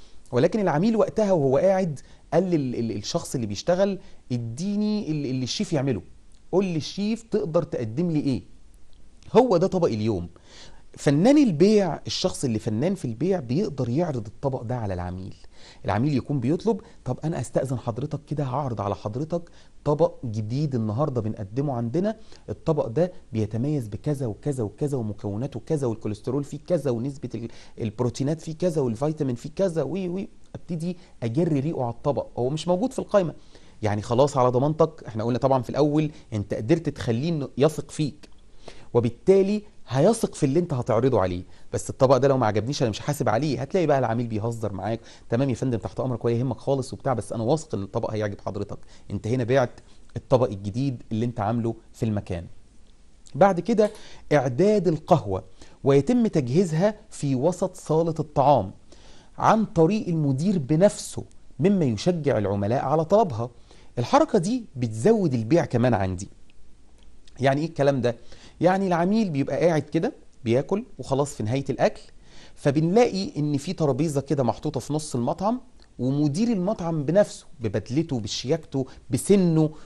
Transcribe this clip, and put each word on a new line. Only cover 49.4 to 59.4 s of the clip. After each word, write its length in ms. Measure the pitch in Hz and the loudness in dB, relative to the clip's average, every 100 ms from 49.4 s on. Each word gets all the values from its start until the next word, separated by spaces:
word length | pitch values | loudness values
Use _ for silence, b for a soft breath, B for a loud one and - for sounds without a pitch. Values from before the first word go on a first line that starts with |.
بعت 260 | 113 135 123 - b b b - | 2 2 2 -4 b b b -10
الطبق 320 | - 123 123 | 0 2 2
الجديد 540 | 101 101 117 139 120 - | -2 -6 -4 -4 -4 -6
اللي 140 | 110 120 | -2 -2
انت 140 | 113 | -2
عامله 360 | 104 120 113 117 - | -2 0 -2 -4 -12
في 100 | - | -4
المكان. 420 | 117 104 - 85 87 - - - - - - - - - | -2 -2 -4 -8 -10 -16 -20 -20 -20 -20 -20 -20 -8 4
بعد 240 | 196 175 | 4 4
كده 320 | 175 220 208 B B B B | 0 2 2 B B B B
اعداد 540 | 147 131 120 202 214 175 | 2 2 2 4 4 2
القهوة، 560 | 151 - 156 104 92 - B B B | 0 4 2 2 -6 -6 B B B
ويتم 440 | 131 139 139 247 220 | 4 4 6 4 4
تجهيزها 680 | 165 120 151 185 156 208 208 - | 2 2 2 2 2 2 0 -14
في 260 | - 147 131 | -6 -2 2
وسط 400 | 160 180 185 - | 2 0 -4 -6
صالة 400 | - 160 165 160 | 0 2 2 -2
الطعام 520 | 147 147 135 131 95 - - b b b b | -2 4 6 6 2 -8 -20 b b b b
عن 280 | - | 0